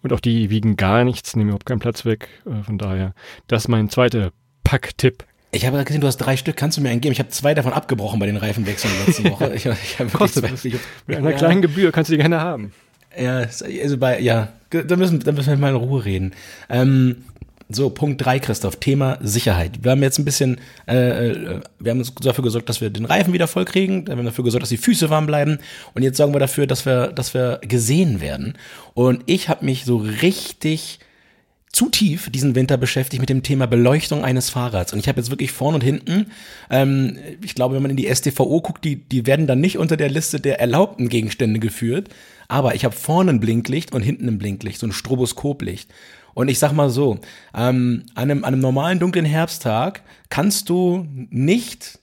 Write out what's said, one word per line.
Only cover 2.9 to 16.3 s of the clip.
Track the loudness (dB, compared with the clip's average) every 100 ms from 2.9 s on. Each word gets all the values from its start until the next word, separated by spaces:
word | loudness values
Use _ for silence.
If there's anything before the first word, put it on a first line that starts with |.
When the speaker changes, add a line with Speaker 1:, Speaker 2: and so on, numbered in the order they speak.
| -2 -4 -6 -18 -20 _
Speaker 1:
das | -2
ist | 2
mein | 2 2
zweiter | 2 2 2 -2 -4 _ _
Packtipp. | 0 0 -2 0 0 0 -20 _ _
Speaker 2:
Ich | -2 0
habe | 0
gesehen, | 0 0
du | 0
hast | 0
drei | 0 -2
Stück. | -2 -2
Kannst | -2 0
du |
mir | 0
einen | 0
geben? | 0
Ich | 0
habe | -2
zwei | 0 2
davon | 2 2
abgebrochen | -2 -2 -4 -2 -2
bei | 0
den | 0
Reifenwechseln | -2 -2 -2 -2 -2 0 2
letzte | 2 0
Woche. | 0 -2
Speaker 1:
<laughs> |
Speaker 2:
Ich, | -2 -2
ich | -4 -6 -6
habe | -4
Speaker 1:
Kostet | 0 0 2
Speaker 2:
wirklich | -2 -6 -6
Speaker 1:
was. | -8 -10 -18 -8
Mit | -2
einer | 0
Speaker 2:
Ja. | 2
Speaker 1:
kleinen | 4 4
Gebühr | 4 4 2
kannst | 2 2
du |
die | 2
gerne | 4 2
haben. | -2 -6 -10 -16 _ _ _ -6
Speaker 2:
Ja, | -2 -2
es, | -4 -8
also | -10 -6 -2 0
bei, | 2 2
ja, | 2 2 0 -8 _
ge-, | -4
da | 0 2
müssen, | 4 2
da | 0
müssen | 0 2
wir | 2
mal | 2
in | 2
Ruhe | 0 -2
reden. | 0 -2 -2